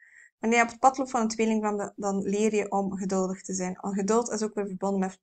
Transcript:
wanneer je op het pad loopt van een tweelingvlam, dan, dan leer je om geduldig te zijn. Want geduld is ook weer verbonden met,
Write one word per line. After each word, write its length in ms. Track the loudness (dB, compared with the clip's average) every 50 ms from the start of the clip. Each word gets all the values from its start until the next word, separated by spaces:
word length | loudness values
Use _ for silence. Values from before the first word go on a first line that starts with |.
| -20 -20 -20 -20 -20 -20 _ _
wanneer 200 | 0 2 4 4
je 60 | 2
op 60 | 2
het 100 | 0 2
pad 180 | 4 4 4 2
loopt 120 | -2 -2
van 100 | 0 0
een 80 | 0 0
tweelingvlam, 480 | 0 0 2 2 2 2 0 0 -2
dan, 160 | -2 -4 -6 -6
dan 260 | -4 -2 -2 0 0
leer 320 | 0 0 0 2 2 2 2
je 160 | 0 0 0
om 260 | 0 0 0 -2 -2
geduldig 460 | -4 -2 0 0 0 0 0 -2 -6
te 120 | -8 -8 -6
zijn. 240 | -4 -4 -4 -6 -6
Want 140 | -6 -4 -2
geduld 360 | 0 2 2 2 2 2 0
is 120 | -2 -4
ook 120 | -4 -4 -2
weer 120 | -4 -6
verbonden 340 | -4 -4 -4 -2 0 0 0
met, 180 | 0 -2 -4 -8